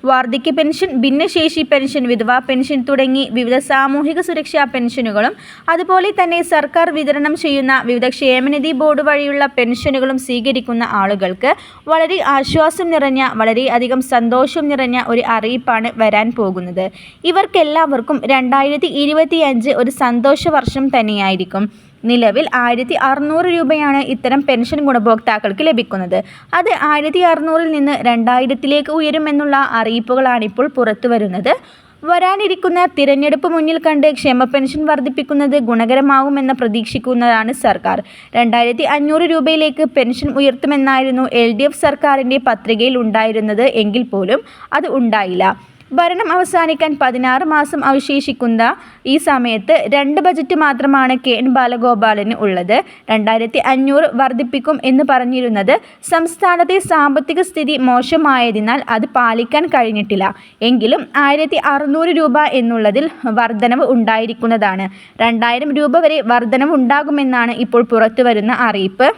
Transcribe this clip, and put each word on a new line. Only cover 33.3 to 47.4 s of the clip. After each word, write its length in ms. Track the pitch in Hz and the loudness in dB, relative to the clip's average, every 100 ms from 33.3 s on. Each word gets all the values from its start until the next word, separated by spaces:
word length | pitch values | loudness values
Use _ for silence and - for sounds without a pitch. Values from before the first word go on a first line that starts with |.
| 294 349 | 0 0
മുന്നിൽ 240 | 330 311 330 320 | 0 0 0 0
കണ്ട് 220 | 302 302 285 | 2 2 2
ക്ഷേമ 260 | 277 254 254 | 0 0 0
പെൻഷൻ 280 | 277 269 285 302 | 0 -2 -4 -2
വർദ്ധിപ്പിക്കുന്നത് 680 | 302 269 262 277 285 285 285 233 | 0 -2 -4 -2 0 2 0 0
ഗുണകരമാവുമെന്ന് 840 | 226 226 262 277 269 277 277 262 262 | 0 2 2 4 2 2 -2 -2 -2
പ്രതീക്ഷിക്കുന്നതാണ് 920 | 240 214 220 262 240 254 240 226 220 240 | -2 -2 -4 -6 -2 0 2 2 0 -6
സർക്കാർ. 360 | 240 190 190 190 - - - - | -10 -8 -6 -6 -8 -20 -8 -2
രണ്ടായിരത്തി 480 | 240 233 240 240 254 294 | 0 2 0 -2 -2 0
അഞ്ഞൂറ് 300 | 294 311 339 | 0 0 2
രൂപയിലേക്ക് 540 | 320 269 320 311 269 311 - | 0 2 2 0 0 -2 0
പെൻഷൻ 320 | 240 247 285 277 | -2 -2 -4 0
ഉയർത്തുമെന്നായിരുന്നു 880 | 277 254 277 285 269 262 269 254 262 240 | 0 0 -2 0 0 0 0 -2 0 2
എൽ 100 | 233 214 | 0 2
ഡി 80 | 285 | -2
എഫ് 120 | - 311 | 2 0
സർക്കാരിൻ്റെ 520 | 285 294 269 247 269 254 | 2 0 2 2 0 0
പത്രികയിൽ 480 | 226 - 226 240 254 | -2 -2 0 0 0
ഉണ്ടായിരുന്നത് 640 | 226 214 220 220 214 208 262 226 | 0 0 0 0 -2 0 0 2
എങ്കിൽ 240 | 208 214 247 | -2 -2 -2
പോലും 280 | 196 185 180 - - - 277 | -4 -2 -2 -4 -20 -4 -4
അത് 100 | 311 269 | -2 -2
ഉണ്ടായില്ല. 560 | 233 214 196 180 185 - - _ - 262 | 0 0 -2 0 0 -2 -10 _ -6 0
ഭരണം 300 | 339 359 381 | 0 0 -2
അവസാനിക്കാൻ 560 | 349 359 359 330 311 311 285 | 0 0 0 0 0 -2 0
പതിനാറ് 440 | 262 254 254 254 | 0 0 0 0